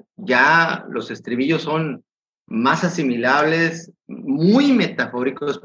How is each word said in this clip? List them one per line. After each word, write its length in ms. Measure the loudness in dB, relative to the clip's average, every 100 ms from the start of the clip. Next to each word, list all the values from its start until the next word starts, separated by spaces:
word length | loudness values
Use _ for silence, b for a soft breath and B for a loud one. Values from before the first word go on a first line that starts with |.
| _ -14
ya 680 | -2 2 4 4 2 -2 -6
los 220 | -8 -8
estribillos 520 | -10 -8 -4 0 -2
son 420 | -2 -2 -4 -6 _ _ _ _ _
más 380 | -2 0 2
asimilables, 1080 | 0 -2 -2 0 2 2 2 2 0 -2 -14 _ _
muy 680 | -14 -4 2 4 6 6
metafóricos, 880 | 4 2 -2 -6 -2 -4 -4 -6 -6